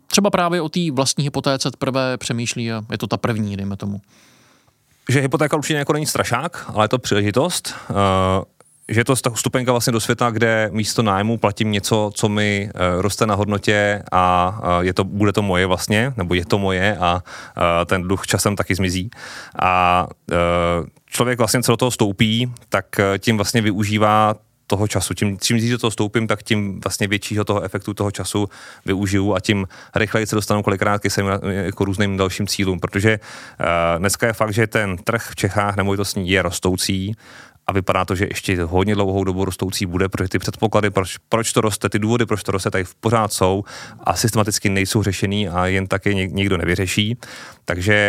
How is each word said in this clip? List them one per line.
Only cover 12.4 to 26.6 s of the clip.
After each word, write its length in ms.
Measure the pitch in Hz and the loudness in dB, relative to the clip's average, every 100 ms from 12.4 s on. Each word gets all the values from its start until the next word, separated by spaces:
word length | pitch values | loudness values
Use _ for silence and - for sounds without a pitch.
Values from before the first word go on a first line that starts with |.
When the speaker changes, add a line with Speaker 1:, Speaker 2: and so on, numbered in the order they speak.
| 104 101 101 - | 0 0 -4 -2
Speaker 2:
eh, 260 | 90 90 | 0 2
roste 240 | 101 - 110 | 0 0 0
na 100 | 101 | 2
hodnotě 680 | 104 101 - 104 104 104 - | 0 0 2 2 2 0 0
a, 480 | 92 90 90 90 107 85 87 | 2 4 4 2 -2 0 2
eh, 40 | 90 | 2
je 80 | |
to, 100 | 92 | 0
bude 300 | 95 98 104 | -2 2 2
to 80 | 101 | 2
moje 240 | 101 90 92 | 0 2 2
vlastně, 480 | 90 - 107 131 117 | 0 0 0 0 -2
nebo 160 | 87 | 0
je 120 | 90 - | 0 2
to 140 | 104 | 0
moje 380 | 98 92 101 87 | 2 0 0 2
a, 260 | 87 90 - - - - | 0 0 -4 -18 -12 -2
eh, 280 | 87 85 85 | 2 2 2
ten 160 | 95 | 0
dluh 260 | 87 95 - | 0 -2 0
časem 280 | 95 104 98 | 0 0 0
taky 200 | 87 92 | -2 0
zmizí. 340 | 92 92 104 - - - - - | 0 -2 -6 -12 -16 -16 -12 0
A, 480 | 92 90 90 90 - - - | 2 4 4 4 0 -8 -2
eh, 40 | 87 85 87 85 85 73 _ - | 0 2 2 0 0 -4 _ -10
člověk 320 | - 120 117 | -2 0 2
vlastně, 260 | 110 127 | 2 2
co 80 | 123 | 2
do 60 | 113 | 2
toho 140 | 127 | 2
vstoupí, 600 | - 104 92 110 113 127 117 - | 2 0 2 0 2 -2 -6 -4
tak, 300 | 98 - - | -4 -2 0
eh, 200 | 98 98 | 2 2
tím 180 | - 107 | 0 0
vlastně 240 | 101 117 | 2 2
využívá 760 | 107 98 101 107 107 107 107 107 _ _ - | 2 0 0 2 4 4 4 0 _ _ -4
toho 200 | 101 107 | -2 0
času. 260 | 95 - | -2 -4
Tím, 240 | 90 104 98 | -2 -4 -2
čím 160 | - 117 | 0 0
dřív 140 | 117 | 2
do 60 | 120 | 0
toho 120 | 113 | -2
vstoupím, 360 | - 104 117 107 | -2 -2 0 0
tak 160 | 104 | -4
tím 360 | - 107 | 0 -2